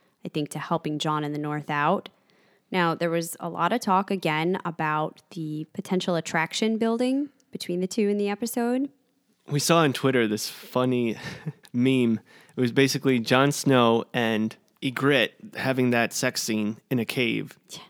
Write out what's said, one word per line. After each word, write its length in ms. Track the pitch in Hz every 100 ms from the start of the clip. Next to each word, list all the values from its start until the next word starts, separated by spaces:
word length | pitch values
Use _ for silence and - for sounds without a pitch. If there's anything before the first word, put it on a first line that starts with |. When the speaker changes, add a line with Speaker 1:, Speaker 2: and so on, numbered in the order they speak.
| _ _
Speaker 1:
I 60 | -
think, 200 | 156 147
to 100 | 156
helping 400 | - 170 151 151
Jon 240 | 156 151
in 100 | 147
the 60 | 147
North 320 | 147 151 147
out. 380 | 147 147 202 - - _ _ _ _ _
Now, 220 | 185 170
there 160 | 160 170
was 260 | 170 165 -
a 100 | 170
lot 240 | 170 170
of 60 | 240
talk, 300 | - 185 196
again, 480 | 196 165 156 165 196
about 600 | 175 160 156 151 156 - _
the 340 | 175 156 151 156
potential 420 | - - 185 190 170
attraction 640 | - 165 165 - 220 220
building 520 | 226 233 247 269 294 - _
between 300 | - - 180
the 60 | 185
two 200 | - 202
in 100 | 208
the 100 | 202
episode. 600 | 202 233 247 233 254 277 - _ _ _ _ -
Speaker 2:
We 100 | 147
saw 200 | - 170
on 120 | 156
Twitter 360 | 123 131 127 110
this 200 | 104 -
funny 680 | - - 123 127 123 117 104 - - 156
<laughs> 280 | - -
meme. 460 | 120 131 131 120 110 - - - -
It 60 |
was 100 | 123
basically 460 | 135 135 135 135 123
Jon 340 | 110 127 143
Snow 520 | - 139 131 117 113 -
and 420 | 123 113 107 110 - _ _
Ygritte 720 | 139 120 135 139 107 - 107 -
having 340 | 131 131 127
that 240 | 120 113
sex 300 | - 127 -
scene 340 | - 107 107 113 _
in 80 | 127
a 60 | 107
cave. 520 | 135 117 110 - - _
Speaker 1:
Yeah. 100 | - -